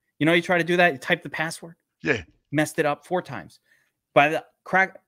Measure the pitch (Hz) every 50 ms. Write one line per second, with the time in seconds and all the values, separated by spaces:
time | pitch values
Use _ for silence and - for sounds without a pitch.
0 | _ _ _ _ 147 156 170 175 170 - 185 175 165 165 175 175 180 175 135 131
1 | - - 175 160 - 147 - - 156 165 - - - 170 170 _ _ _ _ _
2 | - 156 139 110 82 _ _ _ _ _ - 151 151 147 - - 151 147 147 -
3 | _ - 175 180 175 - 135 101 78 - - _ _ _ _ _ _ _ _ _
4 | _ _ _ 151 143 151 160 147 - _ _ _ _ - - 185 190 185 - -
5 | _